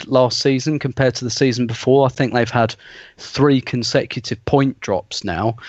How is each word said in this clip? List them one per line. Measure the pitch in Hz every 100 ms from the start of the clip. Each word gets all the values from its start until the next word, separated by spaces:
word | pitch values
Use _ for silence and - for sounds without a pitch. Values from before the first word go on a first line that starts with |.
| -
last | 131 123 -
season | 143 131 156 147
compared | 139 127 131 -
to |
the | 123
season | - 135 120 117
before? | 117 127 135 131
I |
think | - 127
they've | 120 117
had | 123 110 - - - - -
three | - - 143 135
consecutive | - 123 110 139 - 127 - - -
point | 143 135 -
drops | - 95 - -
now. | 98 85 110 113